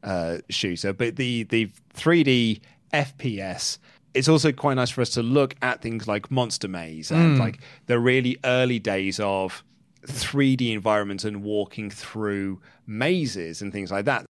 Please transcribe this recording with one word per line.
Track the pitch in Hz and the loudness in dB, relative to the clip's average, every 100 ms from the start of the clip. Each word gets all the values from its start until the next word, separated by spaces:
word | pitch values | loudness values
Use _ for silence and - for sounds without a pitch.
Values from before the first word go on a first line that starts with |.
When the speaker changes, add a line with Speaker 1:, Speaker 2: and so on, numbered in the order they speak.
Speaker 1:
uh, | 104 92 82 85 - | -4 -2 -2 -6 -6
shooter. | - 101 87 101 | -4 -4 -2 -4
But | 95 120 123 | -2 -4 -2
the, | 123 120 | -2 -2
the | 110 117 107 - _ | 0 0 0 -6 _
three | - 160 170 | -2 4 6
D | 139 123 113 107 - _ _ | 6 4 4 0 -6 _ _
F | 151 139 - | -2 -2 -4
P | 131 104 | -6 -4
S, | 95 90 - - _ _ _ | -6 -6 -6 -8 _ _ _
it's | 131 135 | 0 4
also | 156 156 | 6 4
quite | 131 147 131 | 2 0 2
nice | 123 | 0
for | - | 0
us | 120 | -2
to | - | 0
look | 117 139 135 - | 2 2 2 0
at | 127 120 | -2 -2
things | 117 113 101 | -6 -6 -4
like | 104 101 | -4 -2
Monster | 131 120 - 101 | -2 -2 -4 -6
Maze | 90 82 80 78 | -8 -10 -12 -2
and, | 160 170 139 | 4 6 6
Speaker 2:
Mm. | |
Speaker 1:
like, | 117 - - - - | 2 -2 -18 -20 -2
the | 120 | 2
really | 120 131 123 131 131 | 4 4 2 0 2
early | 127 127 123 | 2 2 2
days | 104 98 98 95 | 0 -2 -2 -2
of | 104 98 95 - _ _ _ _ - | -2 0 -2 -6 _ _ _ _ -12
three | 131 - 143 139 131 | -6 -4 2 2 4
D | 123 | 0
environments | 110 104 107 101 98 107 | -2 2 0 0 -4 -6
and | 104 | -6
walking | 104 104 98 - 104 | -4 -2 -4 -6 -10
through | - - 110 107 101 98 92 - _ - | -12 -12 -6 -4 -2 -4 -6 -14 _ -12
mazes | 107 139 185 139 95 82 82 | -4 0 0 -2 -4 -8 -8
and | 101 | -8
things | 101 92 | -8 -4
like | 95 104 | -2 0
that. | 127 - | -2 -4